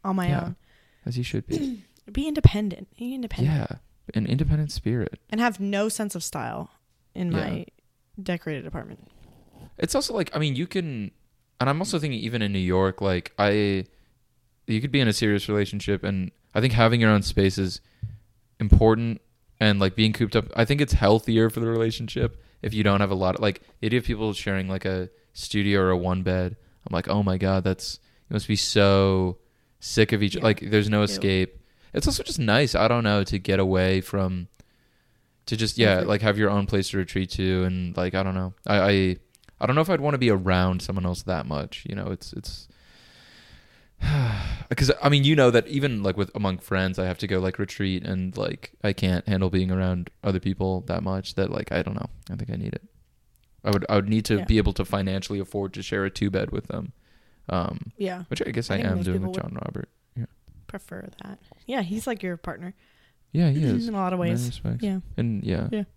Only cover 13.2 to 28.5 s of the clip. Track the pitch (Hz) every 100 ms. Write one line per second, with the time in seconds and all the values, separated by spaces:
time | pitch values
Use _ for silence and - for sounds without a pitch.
13.2 | - - 104 104 104 98 92 _ _ _
14.2 | _ _ _ _ - 110 135 139 120 101
15.2 | 110 104 - 104 98 101 - 98 95 98
16.2 | 92 _ _ - 123 117 113 120 113 107
17.2 | 95 - 98 92 95 - _ _ - -
18.2 | _ _ _ _ 104 - 113 110 117 113
19.2 | _ _ _ _ 107 101 98 92 110 107
20.2 | 113 113 - - 117 143 143 - 101 110
21.2 | - 113 113 113 113 113 113 110 113 -
22.2 | 123 - - _ - 110 104 98 101 95
23.2 | 92 92 107 95 _ _ 110 120 - 104
24.2 | 110 98 - 95 95 95 95 92 90 _
25.2 | _ - - 104 101 101 92 90 90 92
26.2 | 92 92 90 107 - _ - 87 - 104
27.2 | 98 92 95 95 92 92 - - _ _
28.2 | _ 107 -